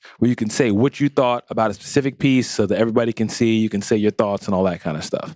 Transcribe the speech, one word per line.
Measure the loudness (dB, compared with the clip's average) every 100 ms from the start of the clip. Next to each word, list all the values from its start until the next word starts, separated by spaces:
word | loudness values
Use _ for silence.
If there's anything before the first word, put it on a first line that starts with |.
| -20 -2
where | 0
you | 0
can | -2
say | 0 2
what | 2 0 0
you | -2
thought | 2 0 0 -4
about | -2 -2
a | -2
specific | -2 -2 -2 0
piece | 2 2 2
so | -2 -2
that | 2
everybody | 2 2 0
can | 0 -4
see, | 0 0 2
you | 0
can | -2
say | -2 0
your | 2
thoughts | 0 0 -2 -2
and | 0
all |
that | 0 -2
kind | -6 -8
of |
stuff. | -6 -6 -8